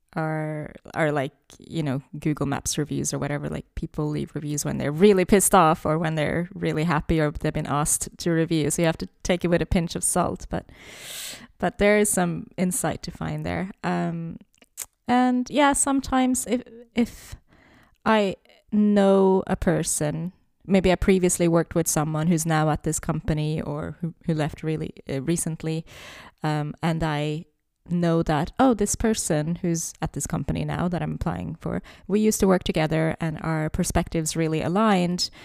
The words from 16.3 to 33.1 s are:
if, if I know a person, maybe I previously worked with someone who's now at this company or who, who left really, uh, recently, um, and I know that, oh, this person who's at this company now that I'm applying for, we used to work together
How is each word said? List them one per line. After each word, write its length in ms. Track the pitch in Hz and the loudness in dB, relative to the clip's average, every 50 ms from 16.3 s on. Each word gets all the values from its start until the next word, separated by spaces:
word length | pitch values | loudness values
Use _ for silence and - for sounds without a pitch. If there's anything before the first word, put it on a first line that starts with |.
| 254 - - | 0 -2 -2
if, 160 | - 226 247 - - 226 233 240 _ - | -2 -4 -4 -4 -8 -20 -20 -16 _ 0
if 420 | - 233 - - - - - - - _ _ _ _ _ _ _ - _ _ _ _ - | 0 0 0 -2 -16 -18 -18 -18 -20 _ _ _ _ _ _ _ -20 _ _ _ _ 0
I 320 | 214 220 214 202 190 - _ _ _ - _ _ - | 2 2 2 2 0 -2 _ _ _ -20 _ _ -2
know 680 | - 208 208 208 208 202 196 196 196 196 190 190 185 190 - | 2 2 4 6 6 6 6 6 6 6 6 6 4 2 2
a 100 | - 185 | 0 -2
person, 760 | - - 185 160 156 165 - - - 156 147 160 160 165 185 - _ _ _ _ _ - | 0 2 0 2 0 0 -2 -2 -2 -2 -2 -4 -4 -8 -8 -10 _ _ _ _ _ -2
maybe 260 | - 196 190 175 185 | 2 2 4 4 4
I 40 | 175 | 2
previously 520 | - - 208 190 185 180 175 - - 175 170 | 4 4 4 4 4 4 2 2 2 2 4
worked 260 | 165 170 165 - - | 4 2 0 0 -2
with 140 | 170 165 - | -2 0 0
someone 380 | - 160 147 156 156 151 156 175 | 0 -2 -2 -2 -2 0 2 2
who's 180 | 175 156 160 | 2 2 2
now 240 | 165 160 156 156 156 | 2 2 2 2 2
at 120 | 151 - | 0 0
this 160 | - 156 156 - | -2 -4 -4 -4
company 640 | - - 156 156 - - 156 151 151 151 156 160 | -4 -4 -4 -4 -2 -2 -2 0 0 -2 -2 -4
or 360 | - - 147 147 - - 151 - | -4 -6 -8 -8 -8 -10 -10 -8
who, 140 | 170 160 - _ - | -8 -8 -8 _ -4
who 80 | - 160 | -2 0
left 280 | 151 147 143 - - | 0 0 -4 -4 -6
really, 300 | - 156 156 156 156 - - - - - | -4 -4 -4 -4 -4 -8 -10 -12 -10 -6
uh, 140 | 135 135 | -6 -4
recently, 640 | 131 160 170 170 - 165 160 - - 160 160 165 - - - - - - - - - - _ - | -2 -2 -2 0 -2 -4 -6 -6 -6 -4 -4 -4 -6 -10 -18 -20 -20 -20 -20 -20 -20 -20 _ -6
um, 320 | - 151 151 151 147 147 - - | -4 -2 -2 -2 -2 -4 -6 -4
and 200 | - 165 160 160 | -2 -2 0 0
I 440 | 160 156 151 147 147 151 151 165 - _ _ _ _ _ _ _ _ - | -2 -2 -2 -2 -2 -4 -4 -6 -8 _ _ _ _ _ _ _ _ -4
know 300 | 170 175 175 170 165 165 | -2 0 2 2 2 2
that, 300 | 165 - 156 143 170 - - - | 2 2 0 0 0 -2 2 4
oh, 160 | 262 269 233 | 4 4 4
this 200 | 196 202 - - | 2 0 -2 -2
person 640 | - - 220 220 - - - 165 151 151 165 175 | 0 0 0 0 0 0 0 0 0 0 -2 -4
who's 360 | 170 - 170 165 160 - - - - | -2 -2 -2 -2 -2 -4 -8 -10 -8
at 120 | 160 160 | -8 -6
this 140 | - 175 - | -6 -6 -6
company 380 | - - - - - - - 156 | -4 -4 -4 -4 -4 -4 -4 -2
now 240 | 151 147 - 175 180 | -4 -2 -2 -2 -2
that 140 | 175 160 | -2 -2
I'm 120 | 151 156 156 | -4 -4 -4
applying 420 | - - 170 - - - - 156 | -4 -4 -4 -4 -4 -6 -8 -10
for, 260 | - - - - - - - - - - | -8 -8 -6 -6 -6 -8 -10 -20 -16 -6
we 140 | - 190 214 | -2 0 2
used 200 | 214 214 214 - | 2 2 2 4
to 80 | 208 190 | 4 4
work 160 | 185 180 - | 4 4 2
together 520 | - 185 165 156 151 156 156 160 160 | -2 0 0 0 2 2 0 0 0